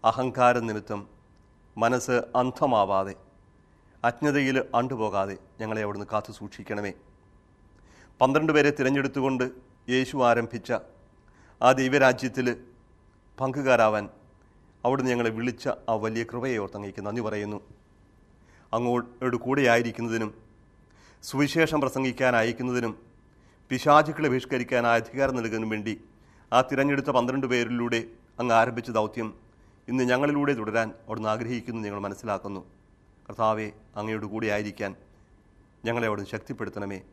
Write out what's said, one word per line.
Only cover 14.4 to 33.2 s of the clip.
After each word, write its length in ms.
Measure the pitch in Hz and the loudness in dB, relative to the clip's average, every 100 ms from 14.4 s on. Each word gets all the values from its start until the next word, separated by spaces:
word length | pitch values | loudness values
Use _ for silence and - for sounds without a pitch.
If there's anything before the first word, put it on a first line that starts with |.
| _ _ _ _ 120 | _ _ _ _ -2
അവിടുന്ന് 260 | 135 127 | 0 0
ഞങ്ങളെ 180 | 120 117 110 | 0 0 0
വിളിച്ച 280 | 120 117 139 - - | -6 -4 -6 -6 -2
ആ 20 | 110 | -2
വലിയ 200 | 110 110 113 | -2 -4 -6
കൃപയെ 280 | 120 131 117 | -6 -4 -4
ഓർത്ത് 140 | 98 101 | -4 -8
അങ്ങേക്ക് 220 | 101 95 101 | -10 -10 -8
നന്ദി 140 | 113 107 | -4 -4
പറയുന്നു. 320 | 104 104 104 - - _ _ _ _ _ _ _ - _ | -4 -6 -8 -14 -20 _ _ _ _ _ _ _ -20 _
അങ്ങോട്ട് 640 | 113 120 120 120 - 127 120 117 | -2 0 -2 -2 -6 -4 -4 -2
കൂടെ 180 | 139 127 | 2 4
ആയിരിക്കുന്നതിനും 580 | 117 117 107 117 113 107 - - _ - _ - _ - _ | 4 2 -4 -4 -2 -4 -8 -20 _ -20 _ -20 _ -20 _
സുവിശേഷം 560 | - 135 143 160 160 151 | -8 -2 0 2 2 2
പ്രസംഗിക്കാൻ 500 | 135 135 131 120 131 120 | -2 0 -4 2 2 4
അയക്കുന്നതിനും 540 | 113 117 127 123 117 107 - _ _ _ _ _ _ | 2 -2 -4 -2 -4 -8 -18 _ _ _ _ _ _
പിശാചുക്കളെ 560 | 127 147 147 151 151 156 | -2 6 6 6 0 0
ബഹിഷ്കരിക്കാൻ 500 | 127 - 131 120 123 120 | 0 0 -4 0 2 4
അധികാരം 440 | 117 117 127 135 127 | 2 2 -2 0 0
നൽകുന്നതിനും 340 | 113 110 110 | -2 -4 -2
വേണ്ടി 200 | 107 104 104 - _ - - - | -4 -4 -8 -12 _ -20 -20 2
ആ 80 | 120 131 | 2 2
തിരഞ്ഞെടുത്ത 400 | 135 139 139 143 127 | 0 0 0 0 0
പന്ത്രണ്ട് 300 | 123 135 131 | 0 -2 0
പേരിലൂടെ 480 | 123 117 120 120 117 113 - _ - | 0 0 -2 0 -2 -4 -16 _ -6
അങ്ങ് 140 | 123 113 | 2 4
ആരംഭിച്ച 300 | 117 120 117 113 | 4 0 -2 -2
ദൗത്യം 320 | 107 120 110 95 _ _ - _ - | -2 -4 -8 -10 _ _ -20 _ -6
ഇന്ന് 160 | 127 123 | -2 2
ഞങ്ങളിലൂടെ 420 | 127 147 143 143 131 | 2 2 0 0 -2
തുടരാൻ 280 | 107 110 110 - - | -2 -2 -2 -6 -10
അവിടുന്ന് 220 | 110 107 | -6 -2
ആഗ്രഹിക്കുന്നു 480 | 110 117 123 113 117 104 | -2 -4 -6 -8 -8 -6
ഞങ്ങൾ 140 | 101 101 | -6 -6
മനസ്സിലാക്കുന്നു. 560 | 95 110 98 98 98 - _ _ _ _ _ | -8 -6 -6 -6 -12 -14 _ _ _ _ _